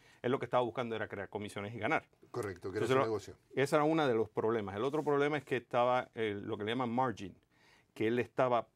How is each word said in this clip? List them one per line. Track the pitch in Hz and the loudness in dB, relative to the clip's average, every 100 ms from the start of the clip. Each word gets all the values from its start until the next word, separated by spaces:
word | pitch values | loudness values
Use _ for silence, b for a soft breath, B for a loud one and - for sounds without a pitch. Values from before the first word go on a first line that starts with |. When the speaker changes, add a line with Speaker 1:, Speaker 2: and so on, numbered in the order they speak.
| b b | b b
Speaker 1:
él | 117 | -2
lo | 135 | -2
que | 120 | 0
estaba | 123 | 0
buscando | 120 131 117 110 | 0 -2 -4 -6
era | 101 | -6
crear | 95 95 | -8 -8
comisiones | 104 104 101 101 120 | -8 -8 -8 -8 -4
y | |
ganar. | 107 156 - _ - | -2 -2 -4 _ -12
Speaker 2:
Correcto, | 120 107 87 101 | -8 -8 -8 -8
que | 98 | -4
era | 113 | 2
Speaker 1:
Entonces, | |
Speaker 2:
su | 131 | 2
Speaker 1:
lo, | |
Speaker 2:
negocio. | 117 107 - - _ | 2 -2 -6 -16 _
Speaker 1:
ese | - 139 156 | -2 2 2
era | |
uno | 151 160 143 | 2 2 2
de | 113 | 2
los | 110 | 0
problemas. | - 110 113 101 101 | 0 0 0 -2 -2
El | 131 | 0
otro | 151 | 0
problema | 147 143 143 151 | 2 2 2 0
es | |
que | - 127 | 0 -2
estaba, | - 127 123 127 - 117 | 0 2 4 4 0 -2
eh, | 110 101 | -2 -2
lo | 101 104 | -6 -4
que | |
le | 104 | -2
llaman | 123 123 | -2 0
margin, | 117 127 101 95 80 _ b b b b | 0 0 -2 -10 -14 _ b b b b
que | - 110 | -2 0
él | 120 | 2
estaba | 117 - 127 120 - | 0 0 2 2 0